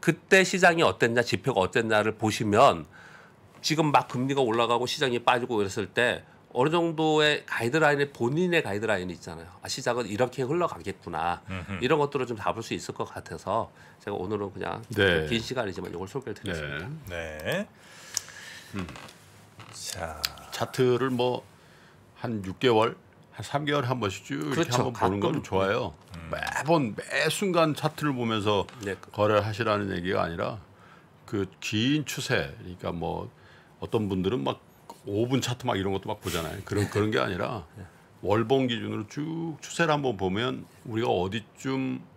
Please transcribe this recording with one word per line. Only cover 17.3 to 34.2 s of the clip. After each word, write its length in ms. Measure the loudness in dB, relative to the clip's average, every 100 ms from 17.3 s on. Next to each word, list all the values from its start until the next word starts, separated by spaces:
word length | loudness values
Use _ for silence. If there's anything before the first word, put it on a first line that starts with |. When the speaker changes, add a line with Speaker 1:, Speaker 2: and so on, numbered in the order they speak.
| -8
Speaker 2:
네. 300 | -4 -4 -6 -14 -20 -20 -10 -10 -10 -18 -16 -18 -10 -8
Speaker 3:
음. 120 | -8 -12 -18 -20 -20 -20 -20 -20 -20
Speaker 2:
자. 500 | -14 -12 -8 -8 -6 -8 -8 -14
Speaker 3:
차트를 580 | -6 -6 2 4 4 2
뭐 340 | 2 0 0 -8 -20 -20 -20 -20 -20 -20 -10
한 240 | -6 -6 -6
육 140 | 0
개월, 360 | 4 6 4 0 -18 -20 -20
한 120 | -12
삼 220 | -4 -4 0
개월 180 | 0 0
한 100 | 0
번씩 240 | -2 -4
쭉 120 | -8 -6
이렇게 160 | -2
Speaker 1:
그렇죠. 260 | -2 2 2
Speaker 3:
한번 160 | 0
보는 260 | 0 0 2
건 120 | 0
Speaker 1:
가끔. 120 | -2
Speaker 3:
좋아요. 500 | -2 0 2 0 -2 -8 -18 -16
Speaker 2:
음. 160 | -8
Speaker 3:
매번 640 | -6 -4 -4 2 2 2 -4
매 340 | -4 0 0
순간 440 | 0 0 4 2
차트를 400 | 2 -2 -2 -2
보면서 540 | 0 0 0 2 2 0 -6 -8
Speaker 1:
네. 100 | -8 -8
Speaker 3:
거래를 340 | 2 4 4 2
하시라는 520 | 0 0 2 0 -2
얘기가 240 | 0 0
아니라 380 | 0 -2 -4 -6 -14 -20 -20 -20 -20 -20 -6
그 220 | -2 -2 -4
긴 460 | -4 0 2 2 0
추세, 500 | -6 0 0 -2 -8
그러니까 320 | -14 -8 -6
뭐 400 | -4 -4 -6 -8 -14 -20 -20 -20 -14
어떤 280 | -2 0 0
분들은 360 | 0